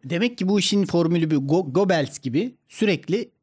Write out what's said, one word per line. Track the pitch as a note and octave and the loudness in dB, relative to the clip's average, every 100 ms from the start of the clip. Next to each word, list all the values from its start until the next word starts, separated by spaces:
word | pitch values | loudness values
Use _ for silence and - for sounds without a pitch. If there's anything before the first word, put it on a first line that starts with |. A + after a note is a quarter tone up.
Demek | B2+ E3+ A#3 A#3+ | -6 -2 -2 -2
ki | F#3 | 0
bu | G3+ | 0
işin | - G3+ F#3 | 2 0 2
formülü | E3+ E3 E3+ D#3+ | 2 2 2 2
bir | D3+ | 0
Go-, | C#3 E3+ D#3 | 2 0 0
Goebbels | D3 G3 E3+ C3 - | 0 2 2 -2 -6
gibi | C3 C3+ A#3+ - _ | -4 -2 -4 -8 _
sürekli | - G#3+ E3 - G#3 - _ | -2 0 0 -2 -4 -4 _